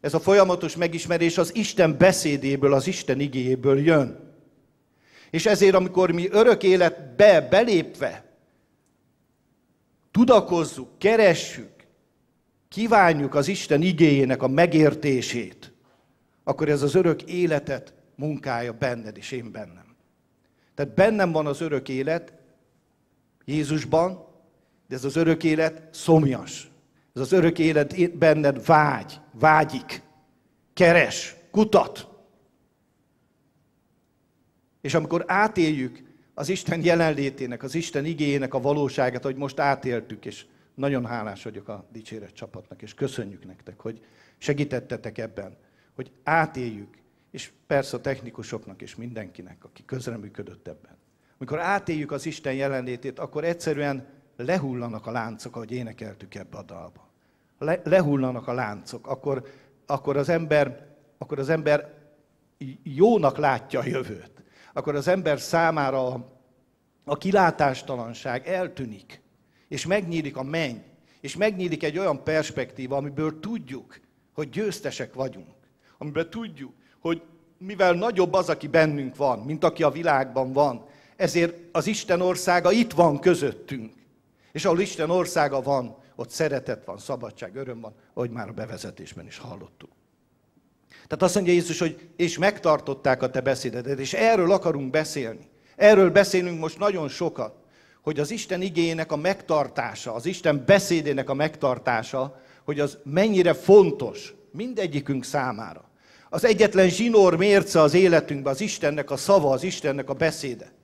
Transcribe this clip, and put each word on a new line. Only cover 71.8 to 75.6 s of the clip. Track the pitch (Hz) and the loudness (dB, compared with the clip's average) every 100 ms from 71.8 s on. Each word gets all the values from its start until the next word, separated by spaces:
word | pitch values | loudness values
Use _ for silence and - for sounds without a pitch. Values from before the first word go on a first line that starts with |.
egy | 156 151 | -4 -4
olyan | 190 143 | -4 -4
perspektíva, | - 156 151 - 123 - 127 139 | -2 -2 -2 -6 -10 -10 -6 -6
amiből | 143 143 156 156 | -6 -6 -6 -6
tudjuk, | 196 226 139 131 - - _ _ _ | -10 -10 -10 -16 -16 -20 _ _ _
hogy | - 147 | -12 -10
győztesek | 131 214 175 143 - 123 | -6 -6 -6 -10 -8 -12
vagyunk. | 127 135 95 - _ | -8 -8 -8 -20 _